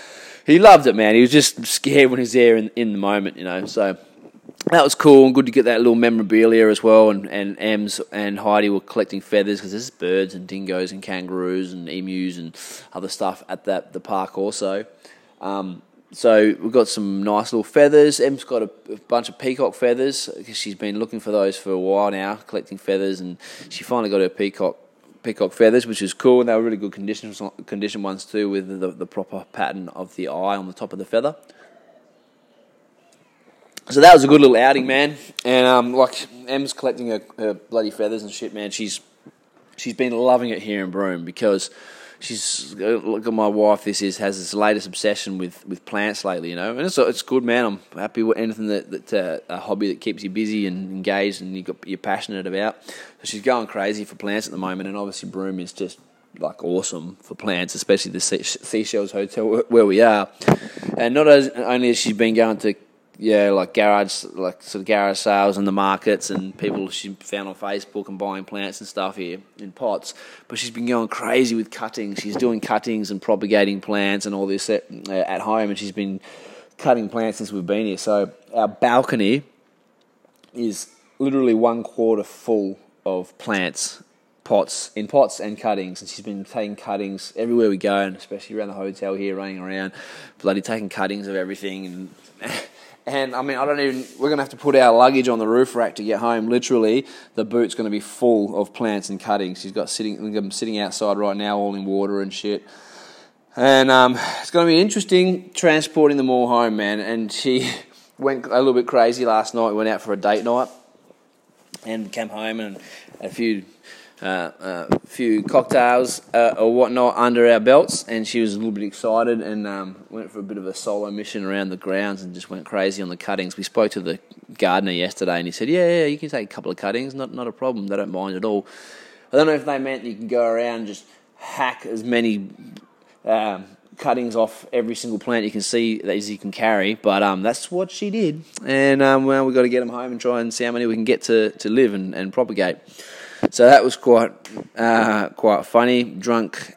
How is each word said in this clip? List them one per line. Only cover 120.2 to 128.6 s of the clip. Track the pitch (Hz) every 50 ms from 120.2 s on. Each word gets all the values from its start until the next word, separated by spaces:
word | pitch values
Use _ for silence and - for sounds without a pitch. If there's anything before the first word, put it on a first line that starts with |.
| 101 -
for | - 107
a | 101
bit | 98 104 101
of | 95
a | 95 95
solo | - - 113 104 104 104 101
mission | 104 104 104 - - 110 98
around | 95 98 101 98 95
the | 92 90
grounds | - 95 95 98 101 104 98 95 95
and | 90 87
just | 87 87 -
went | 95 92 78
crazy | - - 98 95 98 98 98
on | 95 90
the | 90 90
cuttings. | - - 98 95 95 92 - -
We | 95
spoke | - - 117 110 104
to | - 104
the | 90 82 85 98 _ _ _ - - - - -
gardener | - 92 90 95 98 95
yesterday, | 90 85 90 92 - - 95 90 87 85
and | 85 87
he |
said, | 85 - 110 127
"Yeah, | 165 180 175 170
yeah, | 175 170 160
you | 147 147 147
can | - 147
take | 147 127 107
a | 98 -
couple | - - -
of | 90 -
cuttings, | - 98 104 120 131 139 131
not, | 135 131 -
not | - 123 123 117
a |
problem. | 104 - 131 131 123 107 98 98
They | 101
don't | 101 101 92
mind | 90 92 95 98 92
at | 92 104
all." | 110 104 101